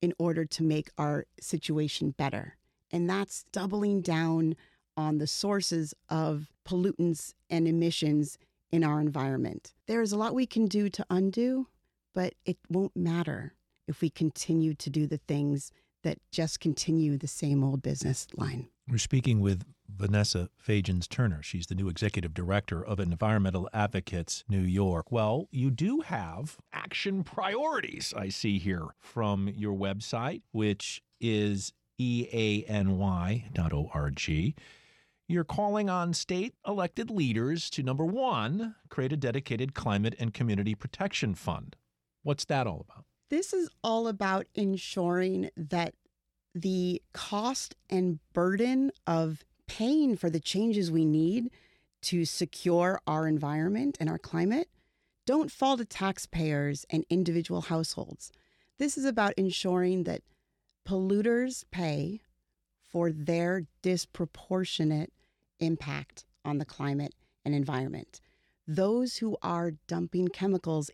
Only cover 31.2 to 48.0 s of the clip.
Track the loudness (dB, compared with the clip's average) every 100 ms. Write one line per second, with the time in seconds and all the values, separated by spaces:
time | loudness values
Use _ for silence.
31.2 | 0 2 2 0 -4 _ _ -4 0 0
32.2 | 0 0 2 2 0 0 2 2 2 0
33.2 | 0 -2 -2 0 0 0 -2 -2 -2 -2
34.2 | -2 0 0 -2 -14 -20 _ _ _ _
35.2 | -2 -2 0 0 0 2 0 0 0 -2
36.2 | -2 -2 -4 -6 -6 -2 -2 -4 -4 0
37.2 | 2 2 0 -2 -4 -4 -2 0 0 0
38.2 | 0 0 0 -2 -4 -8 -10 -4 -2 0
39.2 | 0 -2 -2 -2 -2 -2 0 2 2 0
40.2 | -4 0 0 2 0 -2 -6 -4 -4 0
41.2 | -2 -2 -4 -4 -8 -20 _ _ _ _
42.2 | -4 -2 0 0 0 -4 -12 -20 -20 _
43.2 | -2 -2 0 0 -2 _ -2 0 0 -2
44.2 | 0 0 -2 -2 0 0 -4 -2 2 2
45.2 | 2 0 -4 -6 -4 -2 -2 -6 _ _
46.2 | _ _ _ -4 0 2 0 -2 _ -14
47.2 | -6 -2 -2 -2 -8 -14 -2 0